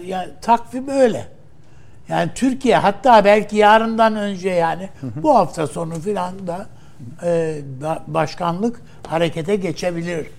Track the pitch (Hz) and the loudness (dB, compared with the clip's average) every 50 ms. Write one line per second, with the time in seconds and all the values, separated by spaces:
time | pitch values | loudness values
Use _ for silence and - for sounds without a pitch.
0 | 175 180 185 185 180 165 - - - 220 233 233 233 - - 262 254 277 269 277 | -10 -8 -6 -6 -6 -8 -12 -10 0 0 0 0 0 -4 -10 -10 -6 -2 2 4
1 | 262 233 185 120 110 - - - - - - - - - - - - - - - | 4 4 2 0 -8 -12 -16 -20 -20 -20 -20 -20 -20 -20 -20 -20 -20 -20 -20 -18
2 | - - 160 165 175 165 - - 226 269 254 - - 247 196 165 - 196 202 - | -10 -4 -2 -2 -2 -2 -2 -2 -2 -2 -2 0 0 2 2 4 4 2 0 2
3 | - 269 240 214 196 202 208 214 202 208 208 208 208 208 214 220 226 226 226 220 | 4 6 8 8 8 8 6 4 4 0 2 4 6 8 8 6 4 2 2 2
4 | 226 220 214 214 202 202 202 180 175 196 185 170 165 165 160 165 190 190 - - | 2 2 2 0 -4 -4 -6 -4 -4 -2 0 0 0 0 -2 -4 -8 -12 -14 -12
5 | - 127 110 143 160 302 285 226 180 - - - 156 139 - 175 170 160 165 165 | -12 -10 -8 -4 2 4 4 4 4 2 0 -4 -4 -4 -4 -6 -8 -8 -8 -8
6 | 156 202 208 190 180 185 185 190 196 175 165 185 220 - - - - - - - | -6 -4 -4 -4 -4 -6 -8 -10 -10 -8 -8 -10 -10 -14 -16 -20 -20 -20 -20 -18
7 | 143 113 - - 175 175 170 165 160 160 160 147 139 139 135 127 143 156 160 - | -18 -16 -14 -8 -4 -2 0 0 0 -2 -4 -8 -10 -12 -12 -8 -6 -6 -6 -6
8 | - - 151 160 156 - - - 180 170 165 175 208 240 - - - - - - | -6 -6 -2 -2 -2 -2 -4 -6 -4 -4 -4 -2 -4 -4 -4 -6 -14 -20 -20 -18
9 | - - - 165 170 165 - 165 156 170 208 208 185 180 151 - - 180 170 170 | -12 -6 -4 -2 -2 -2 -2 -4 -4 -2 -2 -2 -2 -4 -6 -4 -4 -6 -4 -4
10 | 165 175 175 160 135 123 - | -6 -6 -6 -6 -8 -10 -12